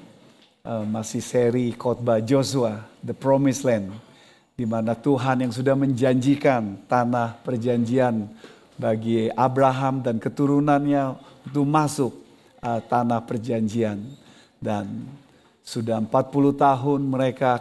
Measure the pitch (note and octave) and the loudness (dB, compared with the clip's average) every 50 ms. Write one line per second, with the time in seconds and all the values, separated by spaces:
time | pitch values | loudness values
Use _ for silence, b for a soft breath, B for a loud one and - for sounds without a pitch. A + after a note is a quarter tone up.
0 | - - - b b b b b b b b b - A#2 A#2 A2 G#2+ G#2+ G#2+ A2 | -12 -18 -20 b b b b b b b b b -12 -8 -6 -6 -4 -4 -4 -4
1 | G#2+ - - A#2+ A2 - - B2 A#2+ A#2+ A#2 B2+ B2 A#2+ A2 - - B2 A#2 A#2+ | -6 -6 -6 -6 -4 -2 0 2 2 2 2 2 0 -2 -2 -4 -2 -2 -2 -2
2 | A#2+ A#2+ A2+ A2 A2 A2+ C#3 C3+ C3 - C3+ C#3 A#2+ A2 G#2 G#2+ G#2+ - - - | 0 2 2 2 2 2 2 2 2 2 0 0 0 -2 -2 -6 -10 -16 -18 -14
3 | - A#2+ A#2 - - C3+ C3+ C3+ C#3 C#3 B2 - - C3 A#2 G#2 G2 F#2+ G2+ A2+ | -10 -10 -10 -4 0 2 4 4 4 2 2 0 0 0 0 0 0 -4 -10 -14
4 | - b b b b b b b b b b - A#2+ A2 A#2 A2+ A2 A2+ A2+ - | -16 b b b b b b b b b b -6 -4 -2 -2 0 0 -2 -2 0
5 | - D3 C#3 B2 B2 C3+ C3 B2+ B2+ B2 G#2+ B2+ C3 C3+ C3+ C#3 C#3 C3+ C3 A2+ | 0 2 2 2 2 2 0 2 0 -2 -2 0 2 2 2 4 2 2 2 2
6 | C3 C3 B2+ C3 B2 C#3+ C#3 - - C#3+ C3 A#2+ A2 G2+ G2 F#2 - - C3 B2 | 2 2 4 4 4 2 2 4 4 2 2 2 0 -4 -6 -10 -4 0 0 2
7 | A#2+ A#2+ B2 B2 A#2 A2+ A2 - - C#3 B2+ A2+ A2+ B2 A#2+ A#2+ A#2+ A2+ B2 C3 | 2 2 0 0 -2 -2 -6 -8 -8 -6 -4 -2 0 0 0 0 0 2 2 2
8 | B2+ B2+ A2+ A2 G2+ G#2 - B B B B B B B B - A#2+ A2+ A2 A2 | 2 2 2 -2 -4 -6 -10 B B B B B B B B -6 -2 -2 -2 -2
9 | A2 A2+ A#2 A2+ A2 A2+ - - B2 C3 B2 C3+ C3+ C3 B2+ C3 C#3 C3 C3 C3+ | 0 0 0 0 0 0 0 0 0 2 2 4 4 4 2 2 0 -2 -2 -2
10 | B2 B2+ A2+ A2+ - B2 - - C#3+ C#3+ C#3+ C#3+ D3 D3 C#3+ C#3+ C#3+ C#3+ C#3+ C#3+ | -2 -2 -2 -2 -4 -4 -4 0 0 2 2 2 2 2 2 2 2 0 0 0
11 | C3+ C3 B2+ - B B B B B C#3 C3+ D3 C#3+ C#3+ D3+ D#3 D3+ C#3+ - D3 | 0 -2 -4 -8 B B B B B -6 -2 -2 0 2 2 2 2 0 0 -2
12 | C3+ A2 - - - - b b b b b b - A#2+ A#2 A2+ - - - A#2+ | -2 -4 -4 -8 -18 -20 b b b b b b -6 -4 -4 -4 -4 -2 0 0
13 | A#2+ A#2+ A#2 A2+ A#2 - B2+ A#2 A2 C3 A#2 A2+ A2 G#2+ G#2 A#2 A2+ G#2+ G#2 G2+ | 0 0 0 -2 -2 -4 -8 -6 -6 -4 -2 -2 -2 -2 0 0 -2 -2 -2 -6
14 | G#2+ B2+ C#3 - B B B B B B B B - A2 G#2+ G2+ G2+ G2+ A2 A2+ | -10 -12 -16 -18 B B B B B B B B -6 -4 -4 -4 -4 -6 -10 -12
15 | A#2 C3 C#3+ C#3 - _ b b b b b b b - - B2 A2+ A2+ A2+ A2 | -12 -14 -16 -20 -20 _ b b b b b b b -10 -8 -6 -4 -2 -2 -2
16 | A2 - - C3 C3 - - C#3+ C#3 C#3+ C#3 C#3 D3 C#3 C3+ B2 B2+ C#3+ C#3+ C#3 | -2 0 0 0 0 0 2 2 2 2 4 4 4 4 4 2 0 0 0 0
17 | C#3 C3+ C3 B2+ C3 B2+ B2 - C#3 B2+ B2 A#2+ | 0 -2 -2 0 0 -2 -2 0 2 2 2 0